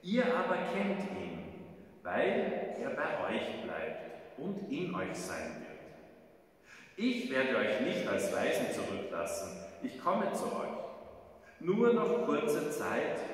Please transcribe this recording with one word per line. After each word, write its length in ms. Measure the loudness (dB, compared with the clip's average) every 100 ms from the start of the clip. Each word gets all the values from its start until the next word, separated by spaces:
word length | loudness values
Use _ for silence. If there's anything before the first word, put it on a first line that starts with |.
Ihr 220 | 2 4
aber 320 | 4 4 2 0 0
kennt 280 | 0 2 0 -2
ihn, 280 | -4 -6 -8 -10 -12 -14 -16 -18 -10
weil 760 | -2 2 4 4 2 0 -2 -2
er 100 | -2
bei 440 | 0 0 0 0
euch 280 | 0 -2 -4
bleibt 760 | -4 -4 -4 -4 -8 -12 -14 -6
und 320 | -4 -4 -4
in 240 | -2 -2
euch 180 | -2 -2
sein 440 | -4 -4 -4 -6 -8
wird. 100 | -10 -14 -16 -16 -20 -20 -20 -20 -20 -20 -20 -20 -16
Ich 340 | 0 2 2 2
werde 280 | 2 4 4
euch 240 | 4 4
nicht 260 | 2 2 2
als 260 | 2 2
Weisen 340 | 2 2 2 2
zurücklassen, 840 | -2 -2 -4 -4 -4 -2 -4 -6 -8 -12 -8
ich 180 | -8 -2
komme 300 | 2 2 2
zu 140 | 0
euch. 340 | -2 -2 -4 -4 -8 -10 -14 -16 -20 -20 -20 -6
Nur 340 | 0 6 6
noch 320 | 6 4 2
kurze 460 | 4 2 4 2 0
Zeit 480 | -2 0 0 0 -2 -4